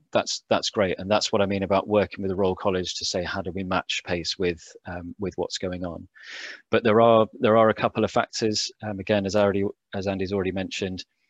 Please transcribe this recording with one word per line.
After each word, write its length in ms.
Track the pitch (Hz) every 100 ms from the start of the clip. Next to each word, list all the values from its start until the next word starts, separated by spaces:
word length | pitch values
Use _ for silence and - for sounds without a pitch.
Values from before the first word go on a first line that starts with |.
| _
that's, 320 | 110 - - -
that's 200 | 104 -
great. 280 | - 95 -
And 140 | 92
that's 200 | 107 -
what 80 | 98
I 40 | 98
mean 180 | 98
about 260 | 95 95 -
working 320 | 104 92 -
with 80 | 98
the 80 | 92
Royal 180 | 95 92
College 400 | 104 92 90 -
to 100 | -
say, 180 | 98
how 180 | 87 98
do 100 | 95
we 120 | 90
match 380 | 92 92 - - -
pace 320 | 87 85 -
with, 240 | 90 80 - - -
um, 280 | 87 85 -
with 140 | 95 -
what's 220 | 85 -
going 280 | 92 90 90
on? 220 | 85 92 _ - - - - -
But 120 | 113
there 180 | 117 107
are, 260 | 117 113 110 -
there 180 | 117 110
are 120 | 110
a 40 |
couple 300 | 104 113 -
of 80 | 107
factors. 600 | - - - 113 107 - -
Um, 180 | 107 98
again, 260 | 95 104 98
as 100 | 104
I 80 |
already, 220 | 101 98 98 - _
as 140 | 101 98
Andy's 240 | 95 92
already 220 | 98 92
mentioned, 500 | 92 90 - 95 92 - _ _